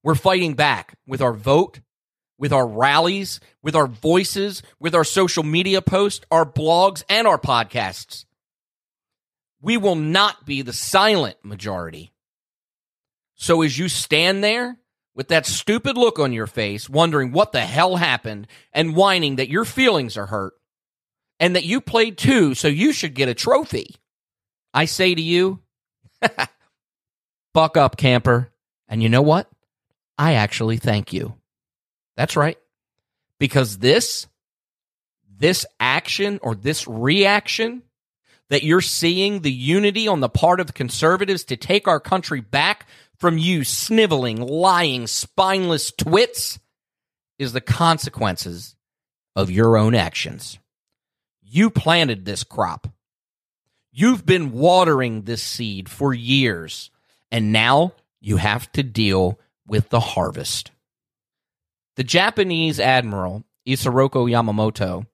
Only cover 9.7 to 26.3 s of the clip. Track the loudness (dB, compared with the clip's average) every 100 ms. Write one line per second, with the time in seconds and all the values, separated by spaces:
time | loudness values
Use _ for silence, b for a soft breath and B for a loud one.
9.7 | 0 2 0 0 2 0 -2 -8 -8 -6
10.7 | -8 0 2 4 2 0 -6 -16 -12 -8
11.7 | -8 -8 -14 -20 _ _ _ _ _ _
12.7 | _ _ _ _ _ _ _ 0 2 2
13.7 | 0 -4 -4 -2 0 2 2 0 -2 -4
14.7 | -10 _ _ _ -12 -2 -2 0 -6 -2
15.7 | -2 -2 0 0 2 -2 -2 -6 -4 -4
16.7 | -6 -4 0 0 0 -2 0 0 -2 -2
17.7 | 0 2 2 0 -2 -4 -12 -16 b b
18.7 | -4 0 2 2 2 -2 -4 -4 -4 -4
19.7 | 0 2 2 -2 -8 -6 -6 -8 _ _
20.7 | _ _ _ _ _ _ _ 0 0 0
21.7 | -4 0 0 0 0 2 4 4 2 -2
22.7 | 2 0 0 -6 -2 -2 -2 2 2 2
23.7 | -8 -8 -20 _ _ _ _ _ _ _
24.7 | -2 -2 0 0 0 0 0 0 -4 _
25.7 | _ _ _ _ _ -4